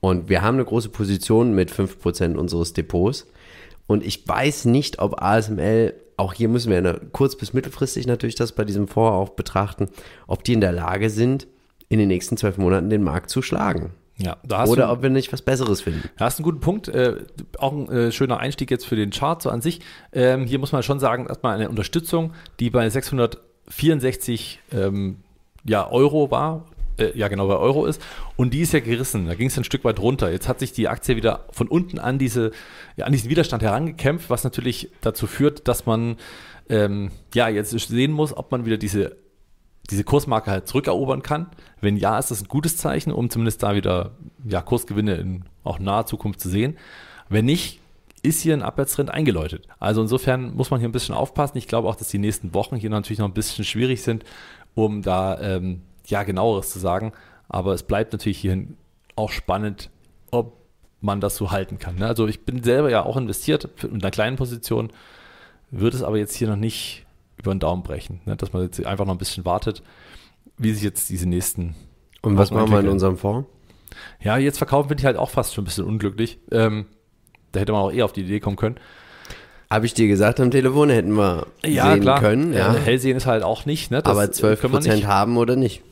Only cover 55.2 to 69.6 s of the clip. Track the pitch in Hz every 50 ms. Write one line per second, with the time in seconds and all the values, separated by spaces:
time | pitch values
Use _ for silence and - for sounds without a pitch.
55.2 | 92 95 95 - - 104 95 92 90 92 90 87 - - - - _ - 104 101
56.2 | 101 98 98 92 98 117 110 98 90 - - 95 90 92 87 92 107 110 - -
57.2 | - - - _ _ _ - 95 90 95 95 87 - - - 101 113 - - 104
58.2 | - 110 98 85 - 98 92 92 - - - - _ _ _ _ _ _ _ -
59.2 | 110 104 - - - - 90 98 107 107 98 - - - - _ _ _ _ _
60.2 | - _ - 120 113 113 - _ _ _ _ _ _ _ _ _ - 104 101 101
61.2 | 98 101 - - 107 92 87 98 95 - 92 95 - - 87 90 98 113 117 110
62.2 | 113 107 107 - - - 127 127 117 117 120 135 151 143 120 107 - - 113 131
63.2 | 127 110 101 - - - 156 151 - - _ - - - - 110 90 95 92 -
64.2 | 107 113 131 127 135 123 120 117 - - 117 113 117 110 - - - - - -
65.2 | - - - - - - _ _ _ _ - - 95 117 123 127 127 - 107 107
66.2 | 104 101 - - 120 110 107 101 104 113 107 - - - - - - _ _ _
67.2 | _ _ _ - - 101 95 95 80 76 87 92 87 - 76 76 - - 90 87
68.2 | - - 101 - - 98 - 92 92 90 - - - - 98 95 101 95 92 90
69.2 | 95 - - - 87 90 87 101